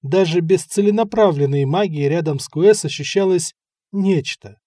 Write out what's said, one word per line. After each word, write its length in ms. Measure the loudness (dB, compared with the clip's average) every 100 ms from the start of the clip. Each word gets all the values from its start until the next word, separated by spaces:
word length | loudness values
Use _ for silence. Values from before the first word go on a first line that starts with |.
Даже 380 | 0 0 2 0
без 240 | 2 0
целенаправленной 1000 | 0 0 0 2 -2 2 2 2 0 0 0
магии 380 | 0 -2 -2
рядом 340 | -2 0 -2 -6
с 100 | -6
Куэс 360 | 2 4 4
ощущалось 680 | 0 -8 -4 -2 0 0 -2 _ _ _ _
нечто. 640 | -4 0 0 -2 -12 -16 -20